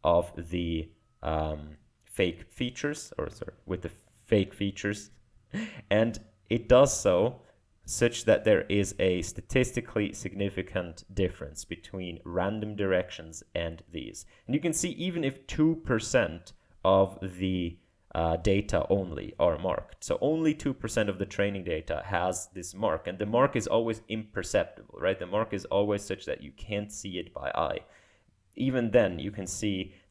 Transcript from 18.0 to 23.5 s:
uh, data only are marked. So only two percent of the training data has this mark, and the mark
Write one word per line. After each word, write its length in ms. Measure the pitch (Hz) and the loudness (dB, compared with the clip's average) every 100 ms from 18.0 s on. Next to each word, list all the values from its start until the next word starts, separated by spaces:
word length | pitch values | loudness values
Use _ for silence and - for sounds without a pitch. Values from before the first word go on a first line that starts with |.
| _ - | _ -2
uh, 220 | 82 82 | 0 2
data 480 | 85 98 - 85 - | 2 2 2 0 2
only 440 | 101 92 76 - - | 2 0 -6 -10 2
are 180 | 85 78 | 2 2
marked. 460 | 90 - - - | 0 -2 -6 -14
So 140 | - - | -4 0
only 320 | 135 160 160 | 2 2 2
two 200 | 151 143 | 0 -2
percent 360 | 131 113 - 104 | -4 -2 0 0
of 100 | 92 | 0
the 60 | 95 | -4
training 380 | - 101 98 | 0 0 0
data 400 | 87 78 - 78 92 | -4 -4 -2 -6 -2
has 420 | 92 92 - - | 0 0 -2 -8
this 200 | 92 85 | -12 -12
mark, 340 | 95 107 80 - | -2 0 0 -4
and 120 | 92 | -4
the 60 | 104 | 0
mark 300 | 117 139 | 4 4